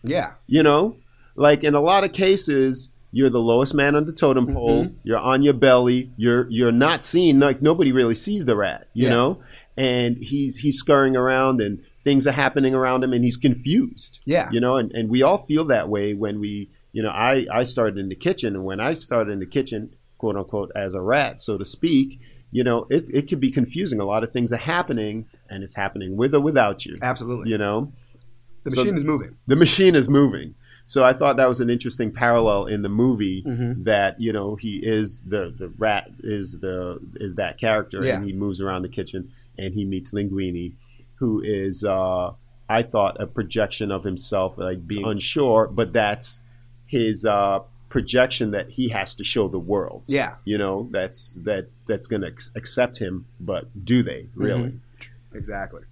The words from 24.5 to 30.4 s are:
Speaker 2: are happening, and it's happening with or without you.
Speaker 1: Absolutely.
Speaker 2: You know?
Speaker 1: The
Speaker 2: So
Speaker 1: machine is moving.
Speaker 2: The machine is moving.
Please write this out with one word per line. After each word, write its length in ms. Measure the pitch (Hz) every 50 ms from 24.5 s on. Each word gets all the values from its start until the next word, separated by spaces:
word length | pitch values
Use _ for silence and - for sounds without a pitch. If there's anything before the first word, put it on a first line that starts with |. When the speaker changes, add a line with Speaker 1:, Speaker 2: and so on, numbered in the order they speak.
Speaker 2:
are 40 | 120 113
happening, 680 | - 151 170 175 180 - 139 117 107 107 107 113 113 - _ _ _ _
and 140 | 104 98
it's 120 | 95 - -
happening 400 | - 98 98 - 107 95 92 95
with 180 | 104 123 139 147
or 60 | 147
without 440 | 143 156 151 135 113 104 95 - -
you. 120 | - - -
Speaker 1:
Absolutely. 500 | - - - - 117 117 123 113 - 113
Speaker 2:
You 60 | 110
know? 360 | 107 104 101 104 113 143 147 - - - _ - _ - - - - _ - - - -
Speaker 1:
The 60 | 143
Speaker 2:
So 100 | 131 127
Speaker 1:
machine 140 | - 202 190 156
is 60 | 143
moving. 320 | 156 151 143 120 - - _ _
Speaker 2:
The 100 | - 135
machine 380 | 156 170 - - - 190 185 175
is 140 | 147 123 117
moving. 460 | 139 139 143 131 - 67